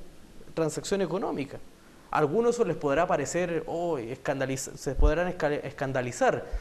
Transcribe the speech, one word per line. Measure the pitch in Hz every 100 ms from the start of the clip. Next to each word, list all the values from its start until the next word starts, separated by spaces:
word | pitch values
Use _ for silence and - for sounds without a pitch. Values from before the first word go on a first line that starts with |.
| - - - - -
transacción | - 156 147 - 196
económica. | 180 175 254 285 135 - - - - - -
A | -
algunos | 147 202 233 233
eso |
les | 196 156
podrá | 147 139 180
parecer, | 165 135 170 175 165 -
"Oh, | 165 175 147
escandaliz-", | 113 131 - 135 131 135 - -
se | -
podrán | 131 131 156 180
esca-, | 175 147 147
escandalizar. | 135 - 135 131 123 - 254 135 - -